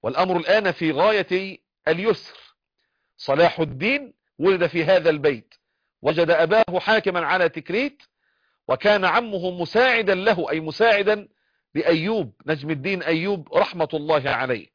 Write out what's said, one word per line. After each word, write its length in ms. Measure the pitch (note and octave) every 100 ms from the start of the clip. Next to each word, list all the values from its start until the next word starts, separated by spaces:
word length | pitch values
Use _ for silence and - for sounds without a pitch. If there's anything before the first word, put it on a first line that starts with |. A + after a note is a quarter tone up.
والأمر 340 | - C3 F#3 F3
الآن 360 | D#3 G#3 G3
في 200 | D#3+ D#3+
غاية 640 | C#3+ G3 G#3+ F3+ F#3 F#3+ F#3 _ _ -
اليسر. 680 | E3 G#3+ F#3 - - - _ _ _ _ _ _ _
صلاح 440 | - C#3 E3+ -
الدين 540 | D#3 B2+ G3 C#4+ C4 _ _ _
ولد 280 | E3+ F#3+ E3+
في 180 | E3+
هذا 260 | D#3+ F#3 D#3+
البيت، 440 | D3+ D3 B2 _ _ _ _ _ _
وجد 280 | C#3 D#3+ E3+
أباه 480 | E3 E3 A3 A3 F3+
حاكما 480 | G3+ A3 G3 F3+ D3+
على 220 | F#3 E3+
تكريت، 540 | D#3+ - G3 C#4+ _ _ _ _ _ _ _ -
وكان 360 | C3 G#3 G#3
عمه 460 | F#3 F#3+ A#3+ G3 F#3
مساعدا 640 | F3+ E3 A3+ B3+ A#3 G3+
له، 360 | F#3 G3+ F#3 D3
أي 100 | D#3+
مساعدا 680 | D#3+ - A3+ G3+ G3 G#3+ G3+ _ _ _ _ -
لأيوب، 560 | E3 E3 F3 A3 C3 _ -
نجم 240 | D#3 D3
الدين 320 | D3+ D#3 F#3+
أيوب 520 | D3+ E3 F#3 G3 D3
رحمة 340 | E3+ G3+ F3 D#3
الله 360 | D#3 D3 D#3 C3+
عليه. 360 | A#2+ B2+ A#2 -